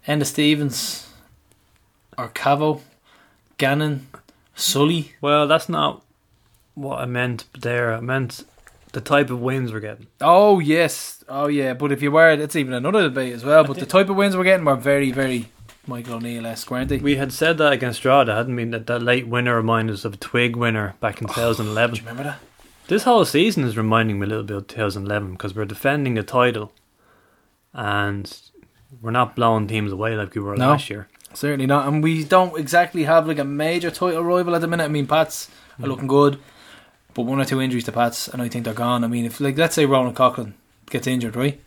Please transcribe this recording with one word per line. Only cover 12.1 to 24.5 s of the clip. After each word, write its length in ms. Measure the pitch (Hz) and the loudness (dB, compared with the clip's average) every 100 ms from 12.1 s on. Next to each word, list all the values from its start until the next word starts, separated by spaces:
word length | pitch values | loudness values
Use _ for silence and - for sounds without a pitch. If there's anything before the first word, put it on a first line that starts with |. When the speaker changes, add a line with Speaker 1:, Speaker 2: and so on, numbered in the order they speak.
Speaker 1:
were, 240 | 151 165 151 | 6 6 6
that's 180 | 151 | 0
even 180 | 165 131 | -2 -2
another 280 | 123 139 208 | -2 0 2
debate 280 | 165 131 127 | 2 0 -6
as 100 | 120 | -6
well. 200 | 127 156 | 6 6
Speaker 2:
I 20 | 143 | 6
Speaker 1:
But 80 | |
the 60 | 135 | 0
Speaker 2:
think 100 | 135 | 2
Speaker 1:
type 180 | 190 190 | 2 4
of 60 | 196 | 2
wins 200 | 202 185 | 2 2
we're 80 | |
getting 200 | 185 190 | 4 4
were 120 | 156 135 | 4 2
very, 340 | 127 143 139 | 2 2 2
very 360 | 127 131 123 113 _ - - - | 0 -2 -2 -6 _ -20 -20 -12
Michael 260 | 123 120 | -12 -10
O'Neill-esque, 560 | 117 120 117 117 113 - | -10 -8 -8 -10 -10 -8
weren't 180 | 127 131 | -6 -2
they? 100 | 139 | -2
Speaker 2:
We 180 | 143 135 | 0 -2
had 160 | 135 | -2
said 260 | 127 160 160 | -2 -2 2
that 140 | 151 | 2
against 300 | 135 123 117 | 2 -2 -2
Drogheda, 320 | 131 135 120 | 4 4 4
hadn't 200 | 107 123 | 0 -2
we? 100 | 120 | -4
That, 220 | 117 117 113 | -4 -6 -4
that 160 | 120 | -2
late 240 | 117 123 120 | 0 0 0
winner 300 | 120 123 120 | -2 0 0
reminded 380 | 113 113 113 | 2 0 0
us 100 | 101 | -4
of 100 | 117 | -8
a 20 | 101 | -10
Twig 380 | - 123 120 117 | -4 0 0 0
winner 380 | 117 110 101 - | -2 -2 -4 -4
back 200 | 113 101 | -6 -4
in 60 | 110 | -8
Speaker 1:
Oh, 40 | |
Speaker 2:
two 80 | - | -2
thousand 260 | 117 117 107 | -2 -2 -2
eleven. 300 | 107 117 117 | 0 0 -2
Speaker 1:
do 40 | |
you 80 | 113 | -10
remember 220 | 120 143 | -10 -10
that? 80 | 139 - _ - _ - | -10 -18 _ -20 _ -2
Speaker 2:
This 140 | 208 | 0
whole 200 | 254 233 | 4 4
season 400 | 165 143 208 180 | 4 2 2 2
is 120 | 127 110 | -2 0
reminding 420 | 110 113 110 101 | 0 2 2 -2
me 60 | 101 | -4
a 20 | |
little 160 | 107 | -4
bit 120 | 104 | -6